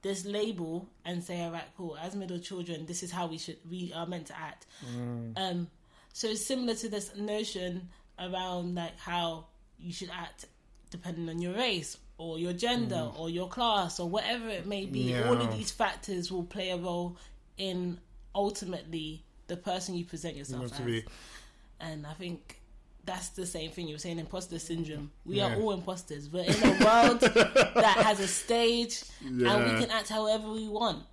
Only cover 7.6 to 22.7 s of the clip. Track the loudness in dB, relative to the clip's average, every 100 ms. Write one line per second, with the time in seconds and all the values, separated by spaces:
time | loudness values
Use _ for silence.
7.6 | -4 -4 -8 -18 -20 -12 -6 -4 -2 -2
8.6 | -2 -2 -4 -8 -4 -2 -2 -4 -12 _
9.6 | -20 _ -12 -10 -8 -8 -10 -12 -20 _
10.6 | _ -20 -16 -12 -8 -6 -4 -2 -2 0
11.6 | 0 0 -4 -10 -16 -12 -8 -4 -2 0
12.6 | 2 2 2 0 -2 -4 -4 -2 -4 0
13.6 | 2 4 2 -2 0 0 0 -2 -2 -6
14.6 | -4 -4 -2 0 0 2 4 4 4 0
15.6 | -4 0 -2 -2 -6 -4 -4 -4 -6 -6
16.6 | -4 -2 -2 -2 -4 -8 -16 -20 -20 -8
17.6 | -4 -2 -2 -4 -12 -20 -8 -2 0 -2
18.6 | -6 -8 -6 -6 -6 -10 -16 -20 -10 -8
19.6 | -4 -4 -2 -4 -6 -6 -8 -8 -8 -6
20.6 | -6 -4 -2 -2 -4 -14 -18 -18 -20 -20
21.6 | -20 -14 -10 -8 -10 -10 -8 -8 -12 -20
22.6 | -20